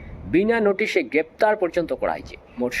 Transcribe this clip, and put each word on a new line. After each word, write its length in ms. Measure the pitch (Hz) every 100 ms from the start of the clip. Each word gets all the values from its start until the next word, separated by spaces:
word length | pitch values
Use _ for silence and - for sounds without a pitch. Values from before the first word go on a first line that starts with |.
| - - -
বিনা 240 | 160 214 233
নোটিশে 400 | 208 196 214 190 123
গ্রেপ্তার 420 | 151 160 - 214 214
পর্যন্ত 340 | 175 180 165 127
করা 120 | 92 78
হয়েছে। 200 | - - - -
মোট 140 | 123 -